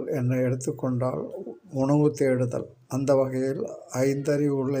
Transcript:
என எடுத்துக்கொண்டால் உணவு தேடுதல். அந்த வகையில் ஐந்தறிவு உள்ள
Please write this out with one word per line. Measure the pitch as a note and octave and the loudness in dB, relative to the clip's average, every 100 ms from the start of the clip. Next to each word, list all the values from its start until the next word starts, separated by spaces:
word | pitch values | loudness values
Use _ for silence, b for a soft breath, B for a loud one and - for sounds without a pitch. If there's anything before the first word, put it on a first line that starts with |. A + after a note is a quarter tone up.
| B3+ | -2
என | D3 B2 B2+ | -2 0 2
எடுத்துக்கொண்டால் | B2+ B2+ D3+ - C3 B2 B2+ D3 - F#4+ - - - | 0 0 -4 -4 -2 0 -2 -2 -6 -10 -12 -14 -8
உணவு | C3+ C3+ D3 D3+ | -2 2 4 4
தேடுதல். | B2+ C3+ B2+ B2 A#2+ - - _ | 4 2 2 0 -2 -8 -16 _
அந்த | C3 C#3 C3+ | -2 2 4
வகையில் | C3 C3 C3 C3+ - - - | 2 0 -2 -4 -6 -10 -6
ஐந்தறிவு | B2+ C#3 C#3 C#3+ C#3+ D3 C#3 | 0 0 0 0 0 2 0
உள்ள | C3 C3+ | 0 0